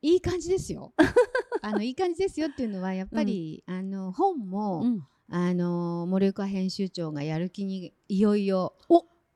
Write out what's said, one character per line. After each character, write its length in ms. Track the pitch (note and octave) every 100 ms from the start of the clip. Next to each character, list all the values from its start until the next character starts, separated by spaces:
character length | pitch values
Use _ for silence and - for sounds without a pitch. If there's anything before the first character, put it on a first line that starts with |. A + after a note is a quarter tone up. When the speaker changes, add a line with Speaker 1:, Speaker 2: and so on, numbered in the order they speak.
Speaker 1:
い 140 | C#4+ F4+
い 40 |
感 180 | F4 F4+
じ 80 | E4+
で 100 | F#4+
す 140 | -
よ。 200 | D3 C3+ -
Speaker 2:
<laughs> 680 | D#4 - A#4+ - - A#4
Speaker 1:
あ 100 | G#3
の、 100 | G#3
い 80 | A3+
い 40 |
感 200 | B3+ F4+
じ 80 | E4
で 60 | F#4+
す 120 | -
よ 80 | D#4
っ 20 |
て 120 | C#4
い 40 | A#3
う 20 |
の 140 | F#3+
は、 120 | F#3
や 100 | F#3+
っ 40 | F#3+
ぱ 160 | A3
り、 400 | G#3 F#3+ D#3+ D#3 -
Speaker 2:
う 60 |
ん。 20 |
Speaker 1:
あ 80 | F#3
の、 300 | F#3+ G3 F#3+
本 260 | F#3 G4 E4+
も、 440 | F#3+ F#3+ G#3+ F3
Speaker 2:
う 40 | A#3
ん。 180 | A3 C#3 _ _
Speaker 1:
あ 220 | F3 F3+
の、 540 | F3+ F3 F3 E3+ E3+ F3
森 200 | F#3+ G3
岡 180 | F#3+ G3
編 240 | G3 F#3
集 180 | - F#3+
長 240 | - E3
が 100 | D3+
や 160 | D3 D#3
る 120 | F3+
気 140 | -
に、 280 | G3 F#3+ F3 _ _
い 120 | F#3+
よ 160 | G#3 G#3
い 100 | G3
よ、 300 | F#3+ F3+ _ _
Speaker 2:
お！ 160 | E4+ - _ _